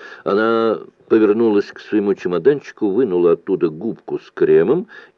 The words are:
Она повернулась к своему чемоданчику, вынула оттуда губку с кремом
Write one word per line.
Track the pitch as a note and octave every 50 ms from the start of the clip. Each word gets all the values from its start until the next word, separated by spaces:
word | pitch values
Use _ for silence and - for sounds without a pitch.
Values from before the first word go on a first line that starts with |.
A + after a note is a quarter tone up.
| - - - - -
Она | - G2 G2+ A2 A2+ A#2 A2+ A2+ A2+ G#2 - - - _ _ _ _
повернулась | A2+ A2+ A2 G2+ G#2 A2+ A#2 A2+ G#2 G2+ G2
к | - - -
своему | - - - G#2+ G2+ G2+ F#2+
чемоданчику, | - - F#2 F2 F2 E2 C3+ D3+ C#3 - - - - G#2+ G2+
вынула | F#2 A2+ C3+ G#2+ F2+ F2+ F2 F2 E2+
оттуда | - - - F#2+ E2 F2 E2
губку | D#2 D#2+ G2 A#2 F2+ D#2+ _ - D2 -
с | - -
кремом | _ - F2 D#2 D#2 D#2+ E2 G2 C#3+ F3+ - - - - - - _